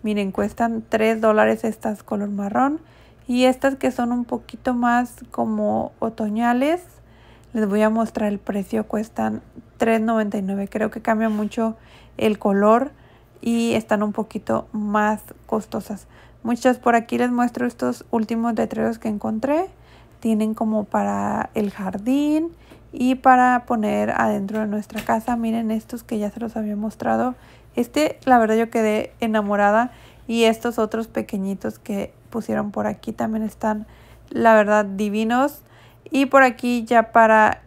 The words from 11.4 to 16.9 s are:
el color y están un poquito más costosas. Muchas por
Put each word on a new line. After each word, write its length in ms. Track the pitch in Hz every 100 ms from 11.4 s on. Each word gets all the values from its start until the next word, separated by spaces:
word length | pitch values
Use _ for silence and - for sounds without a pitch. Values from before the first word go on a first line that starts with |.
| 214 - 226 226 - - - -
el 240 | 220 202
color 500 | 208 196 208 226 277 - - - _ -
y 340 | 233 233 233
están 280 | 226 214 214
un 80 | 214
poquito 540 | 208 214 220 - 226 -
más 480 | 214 208 208 214 214 - - -
costosas. 600 | 220 208 220 - 202 - - - -
Muchas 360 | 226 240 262 247
por 180 | 247